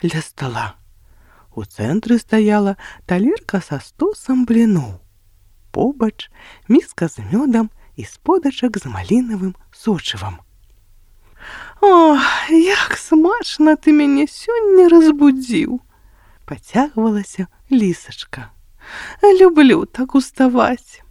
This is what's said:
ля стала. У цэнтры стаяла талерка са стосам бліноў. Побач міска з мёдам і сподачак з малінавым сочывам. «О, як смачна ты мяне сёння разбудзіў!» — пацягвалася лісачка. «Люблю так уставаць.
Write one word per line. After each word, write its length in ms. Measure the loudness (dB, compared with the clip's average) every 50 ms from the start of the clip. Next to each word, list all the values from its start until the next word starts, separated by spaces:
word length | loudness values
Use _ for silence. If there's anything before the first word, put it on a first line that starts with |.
| -8
ля 160 | -6 -6 -6
стала. 460 | -10 -12 -14 -12 -12 -10 -8 -10 -10 -12 -14 _ _ _ _ _ _ _ _ _ _ _ _ _ _ _ -16 -16
У 80 | -16
цэнтры 560 | -14 _ -10 -6 -4 -4 -4 -2 -2 -2 -2
стаяла 560 | -2 -2 -2 0 2 2 0 0 0 -2 -4 -8 -12 -20 -20 -16 -8 -4
талерка 560 | -4 -2 0 -2 -2 -4 -6 -8 -8 -8 -8
са 160 | -6 -10 -12
стосам 640 | -12 -12 _ -6 -6 -6 -6 -8 -6 -4 -2 -2 0
бліноў. 560 | 0 2 2 2 2 2 0 -2 -6 -12 -18 _ _ _ _ _ _ _ _ _ _ _ _ _ _
Побач 580 | -6 -4 -4 -4 -2 -4 -6 -6 -6 -8 -18 -20 _ _ -20 -20 -20 _ _ 0
міска 400 | 0 0 0 0 -8 -8 -8 -8
з 160 | -8 -10 -12 -6
мёдам 380 | -4 -4 -2 0 0 -2 -2 -4 -8 -16 -20 _ _
і 80 | -20 -20
сподачак 720 | -20 -20 _ -4 -2 -2 -2 -2 -4 -6 -4 -6 -6 -6 -6
з 80 | -12 -10
малінавым 640 | -10 -10 -6 -2 -2 -2 -2 -2 -6 -8 -8 -8 -10 -12 _ _
сочывам. 720 | _ _ -6 -4 -4 -4 -6 -8 -12 -10 -10 -12 -14 -14 _ _ _ _ _ _ _ _ _ _ _ _ _ _ _ _ _ _ _ _ -20 -20 -20 -20 -20 -18 -6 0
«О, 340 | 4 4 6 6 6 6 4 2 0 -2 -4 -6 -4 0
як 460 | 2 2 2 2 0 -2 -4 -6 -8 -10
смачна 760 | -6 0 2 2 2 2 0 -4 -6 -8 -4 0 2 2 2
ты 200 | 2 2 2 2
мяне 320 | 2 2 2 0 0 -2 -4
сёння 640 | -6 -10 -8 -6 -4 -2 0 2 6 6 6 8
разбудзіў!» — 880 | 8 6 6 6 4 4 4 2 2 2 -2 -4 -4 -4 -4 -4 -6 -10 _ _ _ _ _ _ _ _ _ _ _ _ _
пацягвалася 1000 | -18 -18 -18 -14 -6 -2 -2 -2 -2 -2 -2 -2 -2 -2 -4 -6 -8 -10 -10 -12 -12 _ _ _ -2
лісачка. 800 | 0 0 0 0 -2 -4 -8 -20 -20 -20 -20 -18 -18 -20 -20 -20 _ _ _ _ _ _ -20 -20 -20 -18 -18 -18 -8 0 2
«Люблю 640 | 4 6 6 6 6 6 6 4 4 4 2 -2
так 300 | -6 -8 -8 -8 -2 -2
уставаць. 840 | -2 -2 -2 -2 0 0 0 2 0 0 0 -2 -4 _ _ -20 -20 _ _